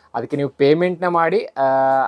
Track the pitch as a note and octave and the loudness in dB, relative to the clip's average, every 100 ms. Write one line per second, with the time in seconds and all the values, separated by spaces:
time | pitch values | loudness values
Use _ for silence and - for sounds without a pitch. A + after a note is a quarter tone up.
0 | _ A#2+ A#2 C#3+ C#3+ - C#3 D#3 F3+ F3 | _ -10 -6 -4 -4 0 2 4 2 -2
1 | F3+ E3+ E3 F#3+ - - C3+ C3+ C3+ C3+ | -2 0 0 -2 -4 -2 0 2 2 0